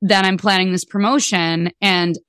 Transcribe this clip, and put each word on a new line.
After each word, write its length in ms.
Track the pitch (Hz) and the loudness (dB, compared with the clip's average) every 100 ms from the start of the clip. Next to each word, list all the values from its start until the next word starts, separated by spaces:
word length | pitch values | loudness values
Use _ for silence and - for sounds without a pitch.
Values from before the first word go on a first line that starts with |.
then 240 | 202 196 190 | 0 2 2
I'm 100 | 185 | 0
planning 380 | 208 190 185 | 0 0 0
this 100 | 180 | -2
promotion 880 | - 202 208 277 - 185 165 165 170 - | -4 -2 0 0 0 -2 -2 -2 -4 -2
and 380 | 202 180 175 160 | 0 0 0 -4